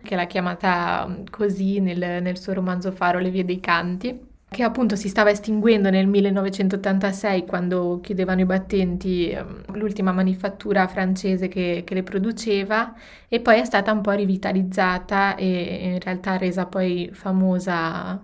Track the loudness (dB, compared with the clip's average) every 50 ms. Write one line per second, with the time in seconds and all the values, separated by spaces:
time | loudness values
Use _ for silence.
0 | -8 -4 -2 -2 -2 -2 -2 -2 -2 -2 -2 0 0 2 2 2 2 0 0 -2
1 | -2 -4 -6 -8 -10 -10 -4 -2 0 0 0 0 0 0 2 2 2 0 0 0
2 | -2 -2 -2 -2 -2 -2 -4 -4 -6 -4 -4 -2 -2 -2 -2 -2 -2 -4 -2 0
3 | 2 2 2 2 0 0 0 0 -2 -2 -2 -2 0 0 0 0 0 -2 -4 -4
4 | -4 -6 -8 -8 -12 -20 -20 _ _ _ -4 -2 -2 0 0 2 0 0 0 0
5 | -2 -2 2 4 4 4 4 2 0 -2 0 2 4 4 6 6 4 4 4 4
6 | 4 4 4 4 4 4 2 2 0 -2 0 0 0 0 0 0 0 0 2 2
7 | 2 0 -2 -2 0 0 0 0 0 -2 -2 -2 0 0 0 0 0 0 -2 -4
8 | -4 -4 -2 -2 0 2 2 2 4 4 2 0 0 0 0 2 2 0 0 -2
9 | -2 -2 0 0 0 0 -2 -4 -8 -10 -12 -14 -14 -12 -6 -4 -4 -2 -2 0
10 | 0 0 2 2 2 2 0 0 -2 -6 -6 -6 -2 0 2 2 2 2 0 0
11 | 0 0 0 0 0 0 0 0 0 -2 -2 -2 -2 0 -2 -2 -4 -4 -4 -4
12 | -4 -2 -2 -2 -2 -2 -4 -4 -2 0 0 0 0 0 0 0 -2 -2 -6 -16
13 | -20 -20 -20 -20 -6 _ -4 0 4 4 4 4 4 2 0 0 2 2 0 0
14 | 2 0 0 2 2 0 0 0 0 0 0 0 0 0 0 2 2 2 2 -2
15 | -2 -2 0 2 2 2 0 0 0 0 0 0 -2 -4 -6 -4 -4 -4 -4 -4
16 | -4 -4 -6 -4 -2 -2 -2 0 0 0 0 -2 -2 -2 -2 0 0 0 0 -2
17 | -4 -6 -8 -8 -4 0 2 2 4 4 2 0 0 -2 -2 0 -2 -2 -4 -6
18 | -6 -6 -8 -8